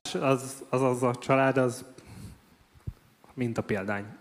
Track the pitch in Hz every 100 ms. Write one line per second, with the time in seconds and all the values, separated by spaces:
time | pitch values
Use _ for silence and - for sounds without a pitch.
0 | - 180 139 131 127 - - 127 131 123
1 | 123 123 - 135 135 131 127 120 - -
2 | - - - - _ _ _ - - -
3 | _ _ - - 120 113 - 104 98 101
4 | 104 -